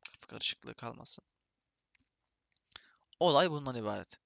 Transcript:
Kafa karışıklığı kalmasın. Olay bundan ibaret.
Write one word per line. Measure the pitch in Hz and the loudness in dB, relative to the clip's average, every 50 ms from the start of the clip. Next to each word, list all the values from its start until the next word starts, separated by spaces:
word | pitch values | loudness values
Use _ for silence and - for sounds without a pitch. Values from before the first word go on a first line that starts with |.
| - - - | -20 -20 -20
Kafa | - - | -20 -18
karışıklığı | - - 117 - - - - - - - | -14 -8 -4 -2 -2 -2 -4 -8 -16 -14
kalmasın. | - - 117 - - - - - - - _ _ _ _ _ _ _ _ _ _ _ _ _ _ _ _ _ _ _ _ _ _ _ _ _ _ _ _ _ - - - _ _ _ _ _ _ - | -12 -12 -12 -10 -8 -6 -4 -4 -6 -6 _ _ _ _ _ _ _ _ _ _ _ _ _ _ _ _ _ _ _ _ _ _ _ _ _ _ _ _ _ -20 -20 -20 _ _ _ _ _ _ 2
Olay | 165 180 147 143 180 180 | 4 6 8 8 6 6
bundan | 151 147 143 135 123 | 2 -2 -4 -6 -6
ibaret. | 120 110 104 104 98 95 - - - _ | -4 -4 -4 -4 -4 -6 -10 -14 -16 _